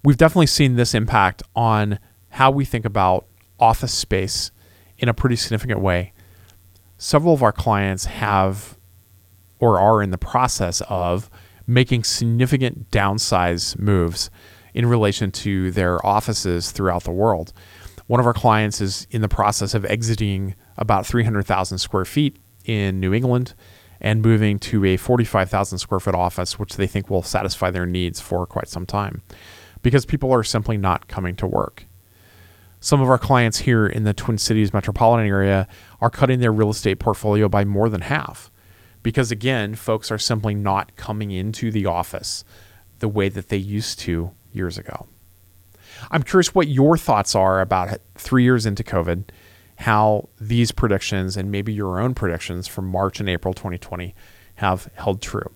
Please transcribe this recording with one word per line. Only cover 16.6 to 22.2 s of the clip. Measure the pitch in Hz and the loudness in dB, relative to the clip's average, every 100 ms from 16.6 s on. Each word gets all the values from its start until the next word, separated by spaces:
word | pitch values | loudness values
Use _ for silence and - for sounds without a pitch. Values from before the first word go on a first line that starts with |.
| - | -4
throughout | - 95 87 | -2 -2 -2
the | 85 | -4
world. | 90 110 90 80 - - - - - - | 0 2 0 -4 -14 -20 -20 -20 -20 -2
One | 120 | 2
of | 120 | 2
our | |
clients | 117 123 107 107 - | 2 2 2 2 -2
is | 98 - - | -4 -6 -6
in | 117 | -4
the | 107 | -2
process | - 104 101 98 110 | 2 0 0 -2 -2
of | 98 | -2
exiting | 107 113 107 107 95 98 95 _ - | -2 -2 -2 -2 -2 -4 -8 _ -6
about | 107 98 - | 0 0 2
three | 120 | 0
hundred | 113 104 98 | 2 0 0
thousand | 95 92 92 | -2 -2 -4
square | - 98 90 | -2 -2 -2
feet | 143 | 0